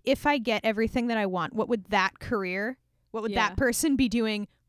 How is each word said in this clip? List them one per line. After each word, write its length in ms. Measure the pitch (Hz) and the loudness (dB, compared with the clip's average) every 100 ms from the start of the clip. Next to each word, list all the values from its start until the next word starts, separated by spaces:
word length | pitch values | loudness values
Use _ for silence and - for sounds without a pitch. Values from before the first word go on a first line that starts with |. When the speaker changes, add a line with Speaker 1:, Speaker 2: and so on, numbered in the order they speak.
Speaker 1:
if 220 | - 269 302 | 0 0 2
I 120 | 285 | 0
get 260 | 226 214 | 0 0
everything 440 | 220 214 226 254 240 | 0 0 0 0 0
that 100 | 226 | 0
I 80 | 202 | 0
want, 280 | 185 156 | -2 -2
what 140 | 214 220 | -2 0
would 160 | 233 185 | -2 0
that 340 | 202 190 - | 2 2 -2
career, 580 | - 226 185 185 214 262 _ _ _ | -6 -4 -2 -4 -4 -8 _ _ _
what 120 | 226 | -8
would 80 | 220 | -4
Speaker 2:
Yeah. 180 | 208 214 | 0 0
Speaker 1:
that 80 | - | 2
person 380 | 262 240 320 269 | 0 2 2 2
be 120 | 254 | 2
doing 400 | 226 220 208 208 _ | 2 0 -2 -6 _